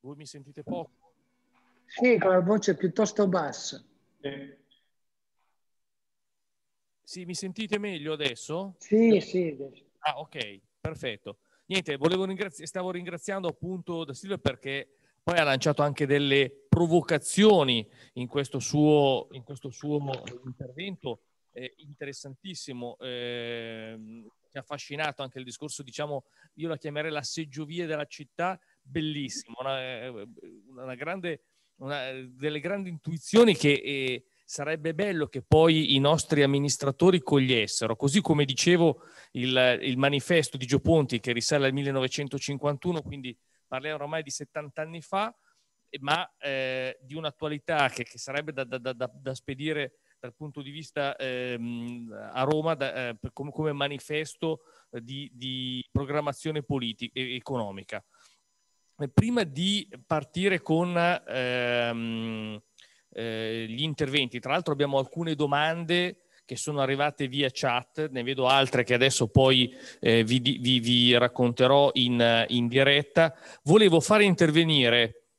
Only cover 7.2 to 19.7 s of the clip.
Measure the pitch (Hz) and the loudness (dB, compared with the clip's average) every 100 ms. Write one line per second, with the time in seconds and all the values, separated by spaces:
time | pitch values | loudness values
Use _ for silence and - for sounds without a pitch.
7.2 | 180 180 190 185 214 208 208 175 147 156 | -10 -8 -8 -8 -4 -4 -4 -6 -6 -4
8.2 | 147 117 - 160 196 185 - 214 226 208 | -4 -4 -8 -8 -8 -12 0 4 6 6
9.2 | - 185 170 139 139 - _ _ 151 139 | 2 -2 -2 -6 -14 -16 _ _ -6 -6
10.2 | 156 156 110 98 _ _ 156 156 135 104 | -10 -10 -10 -12 _ _ -10 -8 -8 -10
11.2 | - 98 _ _ _ 190 170 139 151 185 | -14 -18 _ _ _ -4 -2 0 0 0
12.2 | 190 190 202 - 160 190 185 180 180 170 | -2 -6 -10 -10 -12 -8 -8 -8 -10 -12
13.2 | - 196 175 156 170 185 170 170 156 131 | -8 -6 -6 -6 -8 -8 -8 -8 -8 -12
14.2 | 190 196 - 127 135 139 - _ _ _ | -8 -4 -4 -4 -8 -8 -10 _ _ _
15.2 | - 170 151 135 151 147 147 139 143 143 | 0 2 4 2 2 2 0 0 2 2
16.2 | 143 139 139 - _ 165 170 170 147 156 | 4 4 2 -2 _ 2 6 4 4 -2
17.2 | - - 214 196 139 120 107 _ - - | 0 6 8 8 6 2 -2 _ -18 -10
18.2 | 123 147 139 139 - 147 151 151 139 127 | -6 -4 -4 -6 -2 2 6 6 6 2
19.2 | - 135 123 139 143 | -4 -16 -18 -16 -14